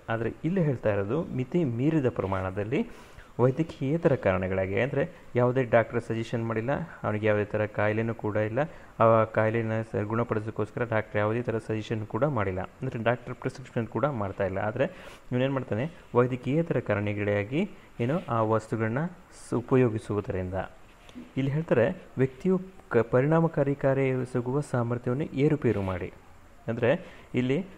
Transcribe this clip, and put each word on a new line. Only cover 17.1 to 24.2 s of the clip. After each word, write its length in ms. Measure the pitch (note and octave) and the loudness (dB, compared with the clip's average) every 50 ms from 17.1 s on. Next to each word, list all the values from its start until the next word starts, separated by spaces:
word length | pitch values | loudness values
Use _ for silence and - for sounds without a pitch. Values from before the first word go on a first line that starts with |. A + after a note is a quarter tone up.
| G#2 G#2 G#2 G#2 G#2 G#2 G2+ A2 C3 D#3+ G#3 - - - - - - - | -2 -2 0 0 2 0 0 0 -2 -2 -2 -2 -6 -14 -20 -16 -6 -4
ಏನು 200 | A#2 B2 D3+ F#3 F#3 C3 | -2 0 0 -2 -2 -2
ಆ 120 | A#2 A2+ | 0 0
ವಸ್ತುಗಳನ್ನ 640 | A2 G#2+ A2 A2 - - A#2+ G#2+ A2+ A2 A2+ C3+ D#3+ | 2 2 2 0 0 -2 -2 -2 0 0 0 -2 -2
ಸ್-, 500 | F3 - - - - - - - - B2+ | -4 -6 -10 -20 -20 -20 -18 -8 -4 -2
ಉಪಯೋಗಿಸುವುದರಿಂದ. 960 | B2 A#2+ - C3+ B2+ B2+ A#2 G#2+ A2 - - G#2+ G#2 G2 - F#2 F#2 F#2 F#2 F#2 F#2+ F#2+ - - - - - - - - - - - - - - | -2 0 4 4 6 6 4 2 -2 -4 -4 -4 -4 -4 -4 -4 -4 -4 -4 -4 -6 -6 -8 -10 -18 -20 -20 -20 -20 -20 -20 -18 -18 -16 -10 -4
ಇಲ್ಲಿ 140 | C3+ C3 C#3+ | -2 -2 0
ಹೇಳ್ತಾರೆ, 520 | C3+ D#3 D#3+ - E3+ B2+ A2 - - - - - - | 0 -2 0 2 4 4 4 2 2 -4 -10 -10 -2
ವ್ಯಕ್ತಿಯು 440 | B2 C3 C3 - - - F#3 F#3 F3+ F#3 - - - - | 0 0 0 0 -2 0 2 2 2 0 -6 -16 -18 -8
ಕ-, 100 | - - | 0 2
ಪರಿಣಾಮಕಾರಿ 800 | A#2 A2+ - - - C3+ D3+ D#3+ E3 E3 D#3+ - D#3 C#3 C#3 C#3+ | 2 2 4 4 2 4 4 4 4 2 2 2 0 0 0 0
ಕಾರ್ಯ 260 | - - C3+ C3+ C3+ | 0 2 2 2 4
ಎಸಗುವ 600 | C3+ C3 C3 B2+ | 2 2 0 0